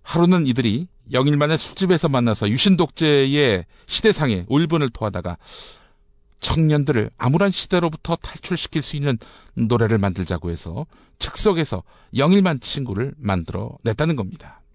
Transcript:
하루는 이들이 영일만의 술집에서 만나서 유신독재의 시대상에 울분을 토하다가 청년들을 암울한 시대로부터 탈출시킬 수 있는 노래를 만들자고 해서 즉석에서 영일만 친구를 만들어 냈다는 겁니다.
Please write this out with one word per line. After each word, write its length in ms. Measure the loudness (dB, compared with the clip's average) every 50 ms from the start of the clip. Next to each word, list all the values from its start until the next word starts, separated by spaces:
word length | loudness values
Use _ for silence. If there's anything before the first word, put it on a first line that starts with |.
하루는 460 | _ -2 2 4 4 6 6 4 4
이들이 400 | 2 0 2 2 0 0 0 -4 -8 _ -20 _ -2 0
영일만의 440 | 2 2 2 2 2 2 2 0
술집에서 520 | -2 -4 -10 -4 -2 2 2 2 2 2 0
만나서 400 | 2 2 2 2 0 0 0 -2
유신독재의 1160 | 0 2 4 4 4 4 2 -2 _ 0 2 4 4 4 4 2 2 2 2 2 2 0 -2 _ _ _ _
시대상에 560 | -8 -6 0 2 2 2 2 0 0 0 -2 -2 0
울분을 400 | 0 0 2 2 0 0 0 -2
토하다가 480 | -4 -6 -6 -6 -6 -6 -8 -8 -10 -10 _ -20 -20 -20 -20 -20 -20 _ _ _ _ _ _ _ _ _ _ _ _ _
청년들을 720 | -4 -2 0 2 2 4 2 2 2 2 0 0 0 -2 _
암울한 340 | -2 0 0 2 2 2 2
시대로부터 640 | 0 -4 -4 -2 0 0 0 -2 -4 -6 _ -6 -6
탈출시킬 640 | -6 -6 -16 -16 -16 -8 -6 -6 -6 -6 -6 -6 -6
수 140 | -6 -4 -6
있는 220 | -4 -2 -2 -2 -2 -6 -16 -20 -20 -20 -14 -4
노래를 420 | -4 0 0 2 2 2 2 2
만들자고 540 | 2 2 0 -2 -4 -4 -4 -6 -6 -4 -8
해서 340 | -8 -8 -10 -12 -12 -12 -12 _ _ _ _ _ _ _
즉석에서 640 | -12 -10 -8 0 0 2 2 2 -2 -4 -6 -10 -10 _ _ _ _ _ -2
영일만 440 | 0 2 4 4 4 4 2 0 -4
친구를 540 | -6 -8 -8 -6 -6 -6 -4 -4 -6 -6 -8
만들어 600 | -8 -4 -2 -2 -2 -4 -6 -8 -8 -8 -10 -12 -6 -4
냈다는 320 | -4 -2 0 0 0 0
겁니다. 460 | -2 -4 -8 -10 -16 -20 -20 -20 -20 _ _